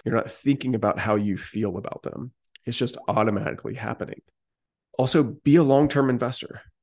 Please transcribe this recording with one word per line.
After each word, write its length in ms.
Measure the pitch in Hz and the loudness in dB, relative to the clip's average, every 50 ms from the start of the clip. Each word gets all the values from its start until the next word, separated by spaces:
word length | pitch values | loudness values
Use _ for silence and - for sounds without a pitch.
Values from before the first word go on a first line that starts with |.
| - | -4
You're 120 | 110 113 | 0 0
not 160 | 113 104 - | 0 -2 -2
thinking 420 | - - - 139 139 139 - 127 123 | -10 -4 0 0 0 0 0 -2 -2
about 240 | 107 110 104 - - | 0 0 0 0 0
how 180 | 92 107 107 | 0 0 2
you 220 | 104 104 104 98 - | 2 2 0 -2 -4
feel 400 | - - - 104 110 101 87 - | -6 -8 -6 -4 -4 -4 -4 -6
about 240 | - - - - | -8 -10 -12 -10
them. 300 | - - - - - 131 - _ _ _ _ - _ | -10 -10 -10 -10 -12 -12 -14 _ _ _ _ -14 _
It's 120 | - 120 - | -8 -4 -2
just 200 | 127 123 - - - - | -4 -4 -4 -6 -6 -2
automatically 680 | - 113 107 110 101 98 101 - - - - - 98 | 0 2 2 2 0 0 -2 -4 -6 -6 -10 -10 -10
happening. 460 | - 110 110 117 - - - - - _ _ _ _ _ _ _ _ _ _ _ _ _ _ - - | -8 -8 -8 -8 -8 -8 -10 -10 -16 _ _ _ _ _ _ _ _ _ _ _ _ _ _ -4 -2
Also, 260 | 131 127 - 160 143 | 0 2 4 2 2
be 340 | 110 101 - _ 143 147 175 | 2 -2 -2 _ 6 6 6
a 60 | 160 | 6
long-term 460 | 135 135 139 147 147 147 143 139 131 | 6 6 4 4 4 2 2 2 2
investor, 520 | 127 117 120 120 131 - - - - - - - _ _ | 2 0 -2 -4 -4 -8 -10 -12 -14 -18 -20 -20 _ _